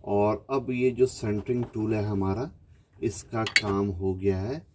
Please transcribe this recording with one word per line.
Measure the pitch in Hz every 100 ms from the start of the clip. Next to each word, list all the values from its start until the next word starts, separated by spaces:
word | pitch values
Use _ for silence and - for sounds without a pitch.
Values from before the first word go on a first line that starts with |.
और | - 101 104 104 -
अब | 131 120
ये | 123 127
जो | 117 123
centering | - 110 104 98 123 120
tool | 110 107
है | 107
हमारा, | 104 101 95 101 165 - - - _ -
इसका | 117 - - 113 110
काम | - 104 98 101
हो | 90 95
गया | 92 98 92
है। | 101 151 -